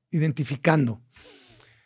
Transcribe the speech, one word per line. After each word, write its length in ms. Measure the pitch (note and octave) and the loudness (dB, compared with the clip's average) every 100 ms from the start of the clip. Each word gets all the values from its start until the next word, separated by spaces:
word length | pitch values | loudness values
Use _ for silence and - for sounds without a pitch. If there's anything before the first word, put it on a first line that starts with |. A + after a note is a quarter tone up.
| _ | _
identificando? 920 | E3 D#3+ C3+ C3+ C#3 E3+ D#3 B2 G#2 _ - - - - - - _ | -2 -2 -2 -6 -2 2 2 2 -4 _ -20 -20 -20 -20 -20 -20 _